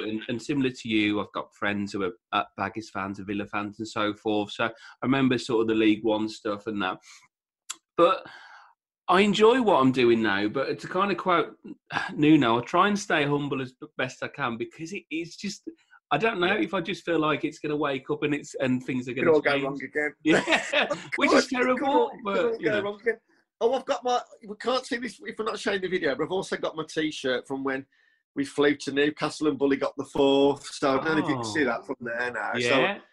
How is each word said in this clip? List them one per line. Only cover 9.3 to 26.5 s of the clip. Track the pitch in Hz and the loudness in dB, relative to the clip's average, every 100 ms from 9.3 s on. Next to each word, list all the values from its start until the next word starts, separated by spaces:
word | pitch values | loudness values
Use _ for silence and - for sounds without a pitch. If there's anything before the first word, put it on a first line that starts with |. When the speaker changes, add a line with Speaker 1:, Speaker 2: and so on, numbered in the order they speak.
| 196 214 262 | 6 6 6
Speaker 1:
what | 214 151 | 4 6
I'm | 131 | 6
doing | 127 120 113 | 6 4 4
now, | 107 98 104 | 2 0 -2
but | 139 139 135 | -2 -4 -6
to | - | -4
kind | 185 202 | -2 0
of | 185 | -2
quote | 185 170 - - - - _ | 0 0 0 -8 -18 -20 _
<sighs> | - - | -6 -6
Nuno, | 139 147 156 120 117 | 2 6 8 6 2
I | |
try | 123 175 202 | 2 2 2
and | 202 | 2
stay | - 165 | 0 0
humble | 143 147 143 135 | 2 0 -2 -4
as | 127 | -6
b-, | - 151 - | -12 -14 -6
best | 127 - | -6 -6
I | 123 | -10
can | - 131 113 | -6 -6 -4
because | 117 - 165 | -8 -8 -12
it, | 196 - | -12 -8
it's | 160 165 - | -8 -8 -8
just, | 202 - - - _ - _ | -10 -8 -14 -20 _ -20 _
I | 180 | 0
don't | 226 220 | 0 0
know | 175 | 0
Speaker 2:
Yeah. | 214 | 0
Speaker 1:
if | 202 | 0
I | 196 | -2
just | 180 175 | -4 -6
feel | - 165 | -2 0
like | 151 135 | 2 0
it's | 147 147 | -2 -6
gonna | 151 147 | -6 -2
wake | 147 135 - | -2 -4 -4
up | 147 | -4
and | 147 | -2
it's, | 147 151 - | -2 -6 -4
and | 131 127 | 0 0
things | - 127 123 | -2 -6 -4
are | |
Speaker 2:
It | 123 | 0
Speaker 1:
gonna | 160 | 4
Speaker 2:
all | 151 | 4
go | 147 | 4
Speaker 1:
change. | 143 | 0
Speaker 2:
wrong | 139 139 | -2 -6
again. | 131 151 147 - | -6 -4 -4 -2
Speaker 1:
<laughs> | |
Yeah, | 151 175 - 302 - 285 220 | 2 2 4 0 2 -2 0
Speaker 2:
<laughs> | |
Of | 185 - - | -4 0 2
Speaker 1:
which | 294 | 6
is | |
Speaker 2:
course, | 277 | 4
it | 247 247 | 4 0
could | |
Speaker 1:
terrible, | 254 254 277 | 0 0 2
Speaker 2:
all, | 294 233 | 2 2
it | |
could | - | -2
Speaker 1:
but, | 202 196 160 | -2 0 0
Speaker 2:
all | 151 | 0
Speaker 1:
you | |
Speaker 2:
go | 220 208 | -2 -2
Speaker 1:
know. | |
Speaker 2:
wrong | 202 208 | -4 -4
again. | 233 220 _ _ _ _ | -4 -4 _ _ _ _
Oh, | 233 | 0
I've | 262 | 0
got | - - | -2 -4
my, | 294 247 - - 196 | 0 -2 -2 -16 -16
we | 208 | -6
can't | - 254 262 | -2 -2 -2
see | 240 | -6
this | 240 - - | -6 -12 -14
if | - | -6
we're | |
not | 220 208 | -6 -4
showing | 226 202 | -2 -2
the | 185 | -2
video, | 185 151 | -2 -2
but | 127 | -2
I've | 151 | -2
also | 185 - | -4 -4